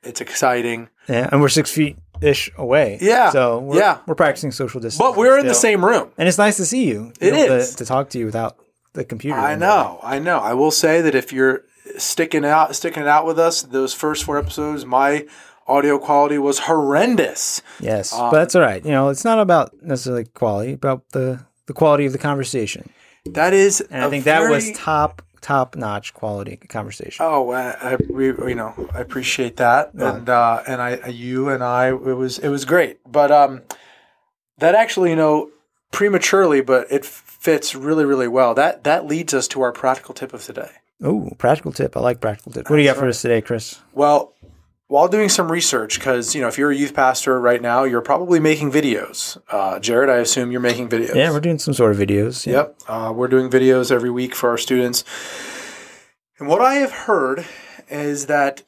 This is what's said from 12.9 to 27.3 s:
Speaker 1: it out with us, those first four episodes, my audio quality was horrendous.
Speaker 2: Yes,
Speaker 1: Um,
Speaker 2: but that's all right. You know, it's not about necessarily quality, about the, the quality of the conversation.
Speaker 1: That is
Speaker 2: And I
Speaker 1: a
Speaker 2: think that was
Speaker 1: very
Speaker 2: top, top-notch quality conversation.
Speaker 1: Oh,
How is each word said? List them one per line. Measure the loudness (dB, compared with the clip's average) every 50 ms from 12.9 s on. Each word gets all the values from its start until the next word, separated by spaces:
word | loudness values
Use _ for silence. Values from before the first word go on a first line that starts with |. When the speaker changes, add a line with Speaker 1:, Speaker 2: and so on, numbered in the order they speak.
| -6 -4
Speaker 1:
it | 0 2
out | 2 2 2
with | 0 0 2
us, | 2 2 2 -2 -8
those | -4 -2 -2 -2 -2 -4
first | -4 -4 -4 -4 -4 -6
four | -4 -4 -4
episodes, | -4 -4 -6 -6 -6 -6 -6 -8 -6
my | -2 0 2 2 2 0 -2 -4 -10 -20 -20 -20 -20 _ _ _
audio | 0 2 2 4 2 2 0
quality | 0 0 2 2 2 2 0 0
was | 0 0 -2 -2
horrendous. | 0 0 0 2 2 2 2 2 2 2 2 2 0 0 -2 -6 -8 -6 -8 -8 _ -14 -18 -10
Speaker 2:
Yes, | -4 -2 -2 -2 -2 -4 -4
Speaker 1:
Um, | -2 0 2
Speaker 2:
but | 4 4
that's | 2 4 4
all | 4
right. | 4 4 2 -2 -4
You | 0
know, | 0 2 2 2
it's | 0 -2 0
not | 0 2 2
about | 4 4 4 4 2 0 _ _
necessarily | -6 -6 -6 -4 -4 -6 -6 -6 -8
quality, | -10 _ -2 -2 0 0 -2 -4 -6 -6
about | -4 -2 -2 -2 -4 _ _ -6
the, | -4 -4 -4 -4 -8 -10 _ _ _ _
the | -14 -2
quality | 2 4 4 4 4 2
of | -2
the | -2 -4
conversation. | -4 -4 -4 -4 -4 -4 -4 -4 -4 -4 -8 -12 -14 -20 _ _ _ _ _ _ _
Speaker 1:
That | -10 -2 0 2 4 4
is | 4 4 4 2 0
Speaker 2:
And | -6 -6 -6 -4 -4
I |
Speaker 1:
a | -2
Speaker 2:
think | -2 0 2
that | 2 4 4 4 4
was | 2 0 0
Speaker 1:
very | -4 -8
Speaker 2:
top, | -8 -4 -2 0 0 0 -2 -4 -10 -20 _ _ _
top-notch | -6 -2 0 0 0 -2 -6 -10 -8 -6 -6 -8 -10 -12 _
quality | -10 -8 -8 -8 -8 -10 -12 -14 -18
conversation. | _ -12 -10 -10 -10 -10 -14 -16 -16 -16 -6 -4 -2
Speaker 1:
Oh, | 0